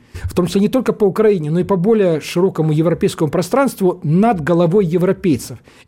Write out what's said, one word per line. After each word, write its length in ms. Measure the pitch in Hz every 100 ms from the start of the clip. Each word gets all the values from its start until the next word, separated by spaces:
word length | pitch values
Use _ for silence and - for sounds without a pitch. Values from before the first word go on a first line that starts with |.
| _ -
в 100 | -
том 120 | - 175
числе 160 | 196
не 60 | 208
только 240 | 254 247
по 100 | -
Украине, 460 | 202 190 220 196 151
но 100 | 170
и 40 |
по 120 | 180 196
более 440 | 196 220 185 156
широкому 520 | - 170 190 180 156
европейскому 580 | 151 165 170 196 - 156
пространству 720 | 170 175 262 277 - 185 175
над 400 | 143 170 226 190
головой 440 | 143 170 175 208 180
европейцев? 720 | 175 185 190 190 120 - 120 - -